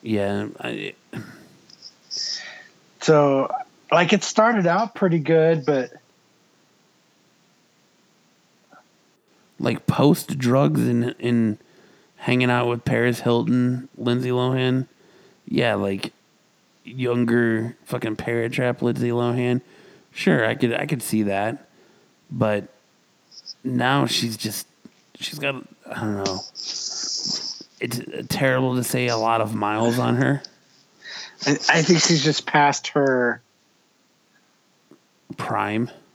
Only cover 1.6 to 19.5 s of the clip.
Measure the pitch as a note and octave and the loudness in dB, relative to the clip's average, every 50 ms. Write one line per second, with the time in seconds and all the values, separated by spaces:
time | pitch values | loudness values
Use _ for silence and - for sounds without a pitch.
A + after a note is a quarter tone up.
1.6 | _ _ - _ - - - _ _ _ - - - - - - - - - - | _ _ -20 _ -20 -20 -20 _ _ _ -10 -10 -8 -8 -8 -10 -12 -14 -16 -18
2.6 | - - _ _ _ _ _ _ - - D#3 D3+ D3 C#3+ C#3 C3+ C3+ - - - | -20 -20 _ _ _ _ _ _ 2 4 6 6 6 6 4 2 0 -2 -4 -8
3.6 | - _ _ _ _ _ - E3 F3+ D#3+ G#3+ G3 - - - - A3 A#3 A#3+ G#3+ | -8 _ _ _ _ _ 4 4 4 4 2 0 0 -2 2 4 4 4 4 4
4.6 | F3+ E3+ E3+ F#3+ A3+ G3+ - - G3+ F#3 E3 E3+ D3 C3+ D#3+ E3 D#3 D#3+ E3 D#3+ | 2 2 2 2 0 -2 -2 0 0 2 2 2 2 4 4 6 6 6 4 2
5.6 | C3+ D3 D3 C3+ B2+ A#2+ - - _ _ _ _ _ _ _ _ _ _ _ _ | 2 0 0 0 0 -4 -8 -20 _ _ _ _ _ _ _ _ _ _ _ _
6.6 | _ _ _ _ _ _ _ _ _ _ _ _ _ _ _ _ _ _ _ _ | _ _ _ _ _ _ _ _ _ _ _ _ _ _ _ _ _ _ _ _
7.6 | _ _ _ _ _ _ _ _ _ _ _ _ _ _ _ _ _ _ _ _ | _ _ _ _ _ _ _ _ _ _ _ _ _ _ _ _ _ _ _ _
8.6 | _ _ - - _ _ _ _ _ _ _ _ _ _ _ _ _ _ _ _ | _ _ -20 -20 _ _ _ _ _ _ _ _ _ _ _ _ _ _ _ _
9.6 | - - A#2 - - - - - B2+ D3 F3 - - - - C#3+ C3 A#2+ A#2+ C3+ | -2 -2 -2 -2 -2 -2 0 4 4 4 4 2 0 -8 -8 -2 0 2 2 4
10.6 | C#3+ D3 D#3 C3+ A#2 B2 A#2+ A#2+ A#2 B2 - _ - A#2+ A#2+ A#2 A2+ A2 G#2+ - | 4 2 2 2 0 2 2 0 0 -2 -4 _ -4 -2 0 2 2 0 0 -4
11.6 | _ _ _ _ _ _ _ _ _ _ _ _ - - B2+ B2 B2+ B2 B2 B2 | _ _ _ _ _ _ _ _ _ _ _ _ -2 0 2 2 4 2 2 2
12.6 | A#2+ A#2+ A#2+ A#2 - - B2 A2+ A#2 B2 A#2+ A2+ - B2 A#2+ A#2+ A#2 - B2 B2+ | 0 0 -2 -2 -2 -2 0 2 2 0 0 0 0 0 2 2 2 2 2 2
13.6 | B2 B2 B2 B2 B2+ - _ - A#2+ B2 A#2+ B2 B2+ B2+ B2 B2+ B2+ B2+ C3 C3 | 2 0 -2 -4 -6 -12 _ -6 -2 -2 -2 0 -2 -2 -2 0 0 0 0 0
14.6 | B2+ B2+ B2+ C3 B2+ - _ _ _ _ _ _ _ - _ _ _ - - - | 0 0 0 0 -2 -4 _ _ _ _ _ _ _ -20 _ _ _ -4 -2 0
15.6 | B2 A#2+ G#2+ G2+ G2+ G2 G2 G2 - G#2+ _ _ _ _ _ _ _ _ _ _ | 2 2 2 0 0 -2 -2 -4 -6 -10 _ _ _ _ _ _ _ _ _ _
16.6 | _ _ _ _ _ - B2 C3 B2 B2 A#2+ A#2+ B2 A#2 A#2 A#2+ A#2+ A#2 A2+ A2 | _ _ _ _ _ -16 -8 -4 -2 -2 0 0 2 2 4 4 4 4 2 0
17.6 | A2+ A#2+ B2 _ _ - - B2 - A2 G#2+ G#2 - - A#2 A#2 A#2 A#2 B2 - | -2 -4 -8 _ _ -8 -8 -6 -4 -6 -6 -6 -6 -4 -2 -2 -2 -2 -2 -2
18.6 | B2+ B2 A#2+ - - A#2+ A#2+ B2+ B2 A#2+ A#2+ A#2+ A#2+ A#2+ A#2+ B2+ B2 B2 | -2 -2 -2 0 0 -2 0 0 0 0 0 0 0 0 0 0 0 0